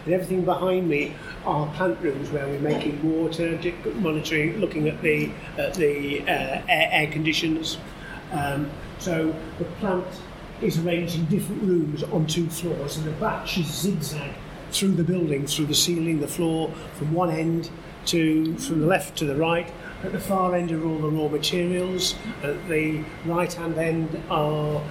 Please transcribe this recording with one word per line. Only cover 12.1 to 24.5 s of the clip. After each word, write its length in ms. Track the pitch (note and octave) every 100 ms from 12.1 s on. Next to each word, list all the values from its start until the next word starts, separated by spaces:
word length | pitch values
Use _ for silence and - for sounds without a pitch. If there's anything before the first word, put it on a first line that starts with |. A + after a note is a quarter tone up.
| E3+ D#3
two 220 | F3 E3
floors, 480 | - F3 D3 C#3 D#3
and 100 | D#3
the 60 |
batches 540 | - A3 A3 - F#3+ C#3+
zigzag 680 | - F#3 E3 - D3+ G#2+ - - - -
through 220 | - G3
the 120 | E3+
building, 420 | D#3+ F#3 D#3+ C#3 D3
through 200 | - D3
the 80 |
ceiling, 460 | D3+ - E3+ D#3+ D#3
the 80 | D3
floor, 440 | - E3 D#3+ D#3+ D#3+ -
from 180 | - D3
one 180 | E3 F3+
end 400 | D#3+ E3 E3 E3 - - - -
to, 500 | E3+ D#3+ D#3 D#3+ E3
from 220 | - D#3+
the 60 | D#3
left 300 | F#3 F#3 -
to 60 |
the 120 | D3+ C#3
right. 360 | E3 E3+ F3 - - -
At 100 | F#3+
the 80 | F#3+
far 340 | - F#3+ F#3 F3
end 160 | F3
are 120 | D#3+
all 140 | D#3+ D#3
the 100 | D3+
raw 200 | D#3 D3+
materials. 880 | D3 - F3 F3 F3+ F3+ F#3 F3 - G#3+ -
At 260 | C#3+ C#3+ E3+
the 360 | D#3 D#3 D#3 D3+ -
right-hand 540 | D#3+ E3+ F3 E3+ E3+ D#3+
end 420 | E3 E3 D#3+ D#3 -
are 520 | E3 D3+